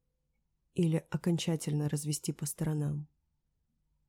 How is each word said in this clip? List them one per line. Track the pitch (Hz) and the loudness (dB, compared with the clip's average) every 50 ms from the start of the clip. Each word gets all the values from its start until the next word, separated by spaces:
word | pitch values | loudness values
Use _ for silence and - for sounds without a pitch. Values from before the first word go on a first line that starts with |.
| _ _ _ _ _ _ _ _ _ _ _ _ _ _ - | _ _ _ _ _ _ _ _ _ _ _ _ _ _ 0
или | - 175 160 160 160 - _ | 2 4 4 4 2 0 _
окончательно | - 151 - 180 170 156 - 175 165 151 - 151 147 147 151 147 | -4 -2 2 2 2 2 2 0 0 0 0 0 0 0 2 0
развести | 151 147 151 151 151 - - - 147 | 0 0 0 -2 -4 -2 -4 -4 -4
по | - 151 | -4 -6
сторонам. | 147 - - 156 156 156 151 147 147 147 147 151 - _ _ _ _ _ _ _ _ _ _ _ _ _ _ _ _ _ _ _ | -6 -4 -4 -2 -2 0 0 0 0 -2 -4 -6 -10 _ _ _ _ _ _ _ _ _ _ _ _ _ _ _ _ _ _ _